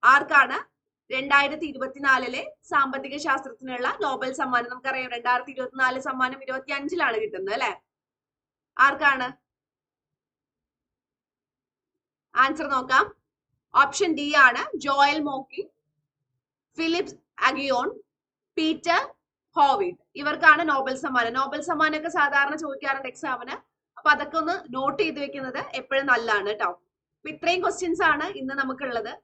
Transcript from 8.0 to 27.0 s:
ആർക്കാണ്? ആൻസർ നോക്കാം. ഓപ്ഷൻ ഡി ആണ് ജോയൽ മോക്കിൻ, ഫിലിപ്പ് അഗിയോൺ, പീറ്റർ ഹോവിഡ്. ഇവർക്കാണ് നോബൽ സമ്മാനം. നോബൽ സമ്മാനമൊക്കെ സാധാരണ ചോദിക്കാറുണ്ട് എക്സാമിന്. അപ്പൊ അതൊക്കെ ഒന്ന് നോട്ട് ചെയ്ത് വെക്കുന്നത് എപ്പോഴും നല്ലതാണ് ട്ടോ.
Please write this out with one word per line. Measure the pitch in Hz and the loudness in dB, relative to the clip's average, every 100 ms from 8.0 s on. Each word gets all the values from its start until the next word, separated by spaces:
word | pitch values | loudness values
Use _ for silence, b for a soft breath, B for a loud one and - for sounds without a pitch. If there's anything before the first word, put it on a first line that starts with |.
| _ _ _ _ _ _ _ - 262 | _ _ _ _ _ _ _ 4 4
ആർക്കാണ്? | 311 277 262 247 269 _ _ _ _ _ _ _ _ _ _ _ _ _ _ _ _ _ _ _ _ _ _ _ _ _ _ _ _ _ - 269 | 6 2 2 -2 -8 _ _ _ _ _ _ _ _ _ _ _ _ _ _ _ _ _ _ _ _ _ _ _ _ _ _ _ _ _ 2 2
ആൻസർ | 269 285 269 | 2 -2 -2
നോക്കാം. | 262 262 403 - _ _ _ _ _ - | 2 2 2 -4 _ _ _ _ _ 2
ഓപ്ഷൻ | 285 - 370 285 | 4 4 0 0
ഡി | 294 294 262 | 2 6 6
ആണ് | 240 605 403 285 | 6 -4 -6 -2
ജോയൽ | 277 285 311 294 | 4 4 4 -2
മോക്കിൻ, | 269 269 - - _ _ _ _ _ _ _ _ _ _ - | -6 -8 -12 -12 _ _ _ _ _ _ _ _ _ _ -6
ഫിലിപ്പ് | 330 339 - - _ - 247 | -2 -2 -2 -8 _ -2 -2
അഗിയോൺ, | 269 277 262 247 - - _ _ _ _ - | 0 -2 -2 -2 -8 -20 _ _ _ _ -2
പീറ്റർ | 311 320 339 339 539 - _ _ _ - | -2 -2 0 0 0 -12 _ _ _ 2
ഹോവിഡ്. | 285 262 180 180 _ - | 4 4 0 -4 _ -8
ഇവർക്കാണ് | 285 302 320 302 320 | -4 4 6 6 4
നോബൽ | 277 269 262 | 0 0 -4
സമ്മാനം. | 302 254 226 240 | -2 0 0 0
നോബൽ | 269 285 311 | -2 -4 -4
സമ്മാനമൊക്കെ | 311 311 311 320 349 | 2 2 0 -4 0
സാധാരണ | 285 285 285 311 | 2 2 0 -2
ചോദിക്കാറുണ്ട് | 311 269 277 269 262 | -8 -6 -4 -4 -4
എക്സാമിന്. | 247 294 247 247 294 _ _ _ - | -10 -8 -6 -8 -12 _ _ _ -4
അപ്പൊ | 302 294 | 2 2
അതൊക്കെ | 294 320 | 2 -2
ഒന്ന് | 311 370 320 254 | -2 -4 -6 -2
നോട്ട് | 269 277 | -2 0
ചെയ്ത് | 330 294 277 | -2 -2 -6
വെക്കുന്നത് | 277 262 262 - 262 | -8 -8 -8 -8 -10
എപ്പോഴും | 254 269 277 | -2 -2 2
നല്ലതാണ് | 247 226 208 196 214 | 2 2 -2 -2 -2
ട്ടോ. | 202 180 _ _ | -4 -6 _ _